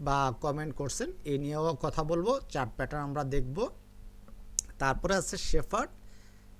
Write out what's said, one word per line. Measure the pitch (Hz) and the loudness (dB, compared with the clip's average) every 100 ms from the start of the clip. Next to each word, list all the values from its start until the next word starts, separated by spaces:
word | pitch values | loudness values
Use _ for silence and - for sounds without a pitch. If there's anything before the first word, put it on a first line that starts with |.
বা | 143 139 135 117 | 2 4 4 2
কমেন্ট | 151 147 156 | -2 -2 -2
করছেন, | - 139 - 311 359 | -2 -2 -2 -4 -4
এ | 151 139 | -2 0
নিয়েও | 143 151 160 151 | 0 0 0 0
কথা | 151 - | 0 0
বলবো। | 151 170 202 269 - | 2 2 4 2 0
চার্ট | 147 117 - | -2 -2 -2
প্যাটার্ন | 127 151 | -2 -2
আমরা | 143 143 | -2 -2
দেখব। | 135 135 123 156 294 - - - - - - - - - - - | 2 2 2 0 -2 -4 -18 -16 -16 -16 -16 -14 -10 -6 -6 0
তারপরে | 135 131 180 190 | 2 2 2 2
আছে | - - | 2 -2
শেফার্ড, | - 160 - 214 311 - - - - - - | 4 6 6 0 -2 -6 -18 -18 -18 -20 -20